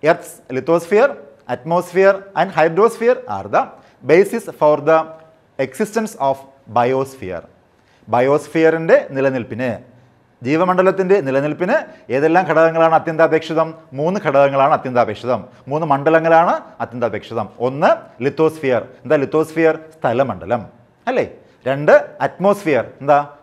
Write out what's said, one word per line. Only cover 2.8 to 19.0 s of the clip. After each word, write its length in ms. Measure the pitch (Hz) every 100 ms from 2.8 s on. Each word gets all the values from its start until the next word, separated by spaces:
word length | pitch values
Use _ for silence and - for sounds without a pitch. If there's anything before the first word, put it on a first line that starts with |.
| 220 220 233 254 - 101
are 100 | 98 143
the 80 | 254 - _ _ 127
basis 340 | 165 196 233 - 143
for 140 | 151 147 143
the 100 | 160 160 - - _ _ - 131
existence 480 | - 208 220 220 - 202
of 80 | 135 - _ - 110
biosphere. 680 | 120 131 135 - 95 85 - _ _ _ _ _ - 117
ബയോസ്ഫിയറിൻ്റെ 840 | 131 147 151 165 160 160 165 269 - 135
നിലനിൽപ്പിന്, 560 | 135 131 110 113 127 98 - _ _ _ _ _ 120
ജീവമണ്ഡലത്തിൻ്റെ 680 | 156 180 180 185 175 185 202 135
നിലനിൽപ്പിന് 480 | 135 147 147 180 294 - - - 127
ഏതെല്ലാം 280 | 156 170 160
ഘടകങ്ങളാണ് 460 | 156 165 165 165 160
അത്യന്താപേക്ഷിതം? 720 | 165 156 160 156 160 160 160 156 - 131
മൂന്ന് 180 | 156 202 156
ഘടകങ്ങളാണ് 480 | 139 139 139 139 147
അത്യന്താപേക്ഷിതം, 640 | 131 123 110 104 120 120 - - -
മൂന്ന് 160 | 147 165
മണ്ഡലങ്ങളാണ് 600 | 139 147 160 160 165 175 311 - -
അത്യന്താപേക്ഷിതം. 640 | 117 123 117 101 - 113 104 - 123
ഒന്ന് 220 | 139 196 - - - 131
ലിത്തോസ്ഫിയർ. 560 | 139 160 156 135 120 - -